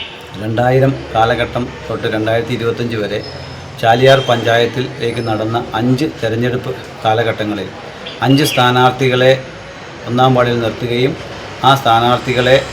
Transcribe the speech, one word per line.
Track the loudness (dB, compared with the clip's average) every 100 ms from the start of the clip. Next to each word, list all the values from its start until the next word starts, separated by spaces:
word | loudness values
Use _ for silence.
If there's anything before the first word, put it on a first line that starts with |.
| -8 -14 -14 -8
രണ്ടായിരം | -4 0 2 4 4 0 -2
കാലഘട്ടം | 2 2 2 -2 -4 -6 -8 -10
തൊട്ട് | -6 -4
രണ്ടായിരത്തി | -2 0 0 -2
ഇരുപത്തഞ്ച് | -2 -2 -2 -4 -4
വരെ | -4 -6 -8 -12 -14 -14 -14 0
ചാലിയാർ | 2 6 8 6
പഞ്ചായത്തിലേക്ക് | 4 0 2 2 2 -2 -6 -4 -4 -4 -2
നടന്ന | -2 -2 -2 -4
അഞ്ച് | -2 0 2 0 -2
തെരഞ്ഞെടുപ്പ് | -2 0 0 -2 -6 -8 -12 -4
കാലഘട്ടങ്ങളിൽ | 0 2 0 -2 -4 -4 -8 -12 -16 -14 -14 -2
അഞ്ച് | 0 0
സ്ഥാനാർത്ഥികളെ | 0 2 2 4 2 2 0 4 4 4 -2 -14 -16 -16 -16 -14 -4
ഒന്നാം | 2 4
വാർഡിൽ | 4 2 0
നിർത്തുകയും | -2 -4 -4 0 0 -2 -10 -14 -14 0
ആ | 2
സ്ഥാനാർത്ഥികളെ | 4 4 4 4 2 0 0 4 4 2